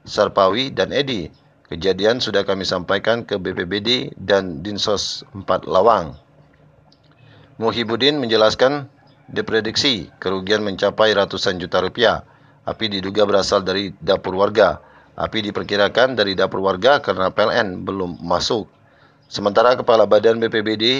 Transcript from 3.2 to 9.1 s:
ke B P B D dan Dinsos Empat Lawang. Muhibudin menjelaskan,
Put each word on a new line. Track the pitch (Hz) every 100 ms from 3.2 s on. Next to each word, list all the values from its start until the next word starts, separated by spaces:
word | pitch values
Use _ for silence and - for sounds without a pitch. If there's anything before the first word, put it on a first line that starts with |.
ke | - 101
B | 95
P | 92 90
B | 101
D | 107 123 139 -
dan | 95 101 95 76
Dinsos | 90 101 - 98 - - - 98
Empat | 92 92 -
Lawang. | 85 104 107 82 62 _ _ _ _ _ _ _ _ _ _ - - - _
Muhibudin | 110 107 110 113 135 151
menjelaskan, | 120 110 107 101 127 143 135 _ _